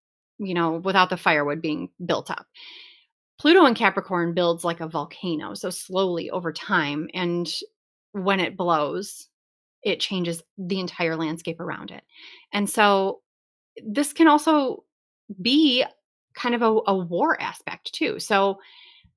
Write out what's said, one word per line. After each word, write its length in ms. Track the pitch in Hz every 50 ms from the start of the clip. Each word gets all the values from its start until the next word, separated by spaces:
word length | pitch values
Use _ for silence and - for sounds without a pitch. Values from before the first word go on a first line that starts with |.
| _ _ _ _ _ _ _ -
you 140 | 208 190 180
know, 200 | 175 170 160 160
without 360 | 165 180 190 190 190 185 180
the 80 | 185
firewood 440 | 170 - 185 160 147 147 143 147 160
being 280 | 165 156 151 - - - _ - 175
built 240 | 160 160 - 143 -
up. 160 | - - - _ _ - - - - - - - - _ _ _ _ _ _ _ _ _
Pluto 260 | - - 349 381 330
in 100 | 262 226
Capricorn 580 | - 226 190 185 190 180 - 190 175 170 170 170
builds 300 | 180 175 170 170 170 175
like 160 | 170 170 170
a 80 | 165
volcano, 680 | 156 170 156 143 - - - - 180 165 151 - - -
so 160 | - - 185
slowly 600 | 180 - - - 180 185 196 185 175 165 - -
over 200 | - 180 175 165
time. 560 | 156 - - - 196 175 151 143 143 151 147 - -
And 340 | 185 180 175 175 175 175 170 - - - - _ _ _ _ _ _ _ _ -
when 260 | 202 180 196 196 190
it 180 | 170 113 196
blows, 720 | 185 180 175 165 156 147 139 160 180 208 - - - - _ _ _ _ _ _ _ _ _ _ _ -
it 160 | 208 175 -
changes 420 | - - 196 185 175 170 170 170 - _ _
the 220 | - 190 175 196 190
entire 360 | 185 175 - - 175 160 160
landscape 440 | 160 165 151 160 160 - 165 165 165
around 320 | 165 160 - - - -
it. 120 | - - _ _ _ - - - - - _ -
And 180 | - 208 208 202
so 520 | - 226 214 202 202 196 190 196 - - _ _ _ _ _ _ _ _ _ _ - - -
this 280 | 220 202 277 294 - -
can 140 | - 330
also 560 | 320 294 294 302 330 311 302 277 254 - - _ _ _ _ _ _ _ _ _ - 196 190
be 440 | 175 - 269 302 320 277 247 254 262 - _ _ _ _ _ _ _ _ -
kind 220 | - - 240 240
of 60 | 226
a, 180 | 240 220 220 214 -
a 80 | 202 196
war 440 | 190 175 170 175 175 262 320 - -
aspect 520 | - 107 - - - - - - - - -
too. 260 | - 320 - 143 -
So, 400 | - - 214 196 196 196 190 196 - - - - - - - _ _ _ _